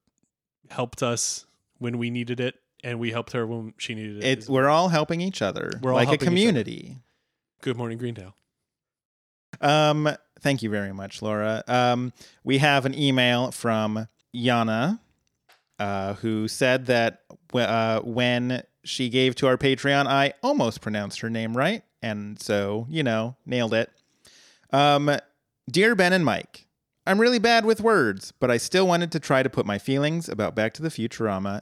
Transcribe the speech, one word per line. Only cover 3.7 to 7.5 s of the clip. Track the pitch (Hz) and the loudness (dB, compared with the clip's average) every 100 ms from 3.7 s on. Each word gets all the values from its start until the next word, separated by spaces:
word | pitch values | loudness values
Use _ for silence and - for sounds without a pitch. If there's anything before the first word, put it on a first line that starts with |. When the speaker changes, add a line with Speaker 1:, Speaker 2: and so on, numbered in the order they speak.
| - | -10
Speaker 1:
she | - | -10
needed | 110 107 104 | -8 -10 -4
it | |
Speaker 2:
It, | 127 131 | 0 0
Speaker 1:
is | 110 | 0
Speaker 2:
we're | 131 139 | 2 4
all | 156 180 | 4 4
helping | 160 156 170 | 2 0 -2
each | 185 - | -4 -2
other, | 98 - 92 110 | -2 -2 -6 -4
Speaker 1:
We're | 127 | 0
all | 127 | 2
Speaker 2:
like | 127 | 4
a | |
Speaker 1:
helping | 143 139 | 2 2
each | |
other. | 180 226 143 | 2 2 2
Speaker 2:
community. | 104 - - 131 _ _ _ _ _ | -2 -8 -14 -18 _ _ _ _ _